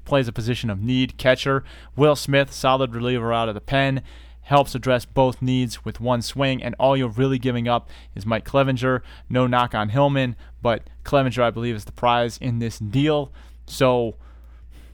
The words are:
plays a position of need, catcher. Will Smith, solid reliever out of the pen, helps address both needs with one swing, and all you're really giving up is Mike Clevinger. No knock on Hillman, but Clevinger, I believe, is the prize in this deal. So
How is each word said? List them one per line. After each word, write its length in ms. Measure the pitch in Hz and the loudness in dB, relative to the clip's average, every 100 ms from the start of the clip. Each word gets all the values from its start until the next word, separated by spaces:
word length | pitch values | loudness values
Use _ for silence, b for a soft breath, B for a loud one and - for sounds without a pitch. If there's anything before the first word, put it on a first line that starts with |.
plays 240 | - 139 117 | -2 0 0
a 60 | |
position 360 | 113 113 120 113 | -4 -4 -4 -4
of 120 | 98 | -4
need, 360 | 117 127 127 - | 0 0 0 0
catcher. 460 | 131 127 139 135 B B B - | 0 2 2 -2 B B B 2
Will 220 | 151 143 | 4 4
Smith, 340 | - 139 135 | 2 2 2
solid 420 | - 135 131 127 | 0 2 2 0
reliever 380 | 117 123 123 117 | -2 -2 -2 0
out 160 | 117 113 | 0 0
of 80 | 101 | -4
the 60 | |
pen, 400 | - 139 135 135 b b b b | -2 0 2 -2 b b b b
helps 340 | - 143 139 127 | 2 2 2 -2
address 300 | 127 123 - | 0 0 0
both 360 | - 131 123 | 2 2 0
needs 440 | 127 127 120 - 110 | 0 0 -2 -6 -10
with 160 | - | -6
one 200 | 120 123 | -2 -2
swing, 400 | - 131 139 127 | -2 -2 -2 -2
and 140 | 120 - | -6 0
all 200 | 131 135 | 2 2
you're 100 | 123 | 0
really 320 | 107 135 127 | 0 0 0
giving 300 | 127 120 117 | 0 -2 0
up 200 | 120 - B B | -2 -2 B B
is 120 | - 104 | -10 -2
Mike 180 | 110 | -2
Clevinger. 560 | - 139 135 127 131 127 B B - | 0 2 2 2 0 0 B B -2
No 180 | 123 127 | 0 2
knock 260 | 123 120 | 2 2
on 160 | 113 104 | 0 0
Hillman, 460 | 131 143 139 127 113 b - | 2 2 2 -2 -4 b -4
but 280 | 120 110 - - - | -2 -2 -4 -16 0
Clevinger, 360 | 143 131 117 | 2 2 2
I 100 | 117 | 0
believe, 240 | 113 120 107 | 0 -4 -6
is 100 | - | -10
the 80 | |
prize 440 | - 120 120 120 - | -2 2 2 0 -4
in 200 | 127 117 | -4 -4
this 180 | 117 - | -4 -6
deal. 520 | 107 131 151 151 139 b b b - | -2 0 2 0 -2 b b b -14
So 520 | - 131 123 117 - b b b b b b b | 2 2 4 0 -6 b b b b b b b